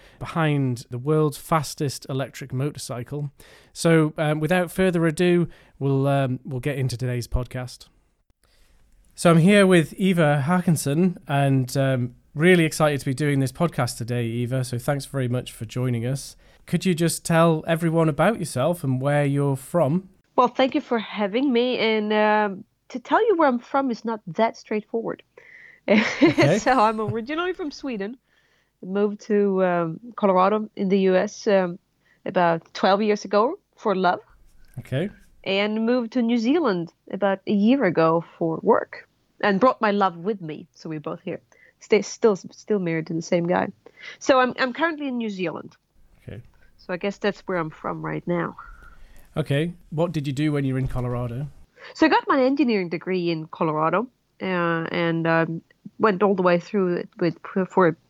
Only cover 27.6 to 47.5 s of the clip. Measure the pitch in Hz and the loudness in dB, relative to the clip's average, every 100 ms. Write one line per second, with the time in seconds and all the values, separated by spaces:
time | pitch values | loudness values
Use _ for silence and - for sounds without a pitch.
27.6 | 311 - 277 226 202 262 _ _ _ _ | -10 -10 -8 -6 -8 -10 _ _ _ _
28.6 | _ _ 185 196 208 208 - 208 202 190 | _ _ -6 0 0 -2 -2 2 2 2
29.6 | 185 175 165 165 240 - 202 185 190 214 | 2 0 -2 -6 -14 -2 2 4 4 2
30.6 | 214 - 196 196 190 185 208 - - 196 | -4 -6 0 2 4 2 0 -4 0 2
31.6 | 180 175 _ _ _ _ - 185 175 165 | 2 -6 _ _ _ _ -4 0 2 0
32.6 | - - 208 196 214 208 196 208 240 392 | -6 -2 2 2 2 -2 0 0 0 -2
33.6 | _ _ 220 185 180 - - _ _ - | _ _ -4 0 0 0 -6 _ _ -20
34.6 | - - - 131 196 - _ _ - 196 | -20 -20 -8 -4 -6 -8 _ _ -4 -2
35.6 | 208 214 226 247 226 254 226 240 226 320 | -2 0 0 0 -2 -2 0 0 2 2
36.6 | 277 180 165 - - 196 196 196 - 202 | 2 -2 -4 -12 -14 -2 -2 -2 -2 2
37.6 | 214 277 202 160 160 165 165 - 165 160 | 4 4 2 4 2 2 -2 -4 -4 0
38.6 | 185 233 - - - _ _ - 208 196 | 2 2 0 -10 -20 _ _ -4 0 2
39.6 | 254 - 220 202 196 170 175 208 160 147 | 2 2 0 0 0 -2 -8 -8 -8 -12
40.6 | 175 _ 170 156 156 170 185 - _ _ | -16 _ -12 -10 -10 -10 -10 -12 _ _
41.6 | _ _ - 208 202 - 226 190 - - | _ _ 0 0 0 0 2 2 -4 -12
42.6 | - 208 175 165 160 165 - 175 170 180 | -4 -2 -2 -4 -4 -6 -2 0 0 0
43.6 | - - - - - - - 262 254 - | -2 -6 -20 -20 -20 -4 2 4 2 0
44.6 | 262 247 330 302 285 247 220 190 170 - | -4 -2 -4 -4 -6 -6 -6 -6 -6 -8
45.6 | - _ _ _ _ _ - 95 - _ | -12 _ _ _ _ _ -18 -16 -18 _
46.6 | - _ - 180 202 196 208 190 - | -20 _ -10 -8 -6 -4 -4 -4 -6